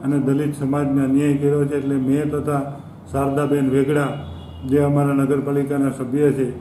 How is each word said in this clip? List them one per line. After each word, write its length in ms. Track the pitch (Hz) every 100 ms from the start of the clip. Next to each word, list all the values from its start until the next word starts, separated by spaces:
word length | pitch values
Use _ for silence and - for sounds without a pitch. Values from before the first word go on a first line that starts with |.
અને 120 | 135 143 127
દલિત 260 | 139 147
સમાજને 460 | 147 135 143 139 139
અન્યાય 340 | 131 135 147 143
કર્યો 220 | 143 147 143
છે. 80 | 143
એટલે 180 | 135 139
મેં 320 | 131 143 151
તથા 320 | 147 135 147 139 139 - - -
શારદાબેન 600 | 135 139 139 143 143 135
વેગડા, 400 | 135 135 147 139 - - - - - 131
જે 100 | 143
અમારા 320 | 143 143 143 139
નગરપાલિકાના 760 | 135 143 143 143 139 143 139 127
સભ્ય 280 | 120 139 147
છે 140 | 127 123 -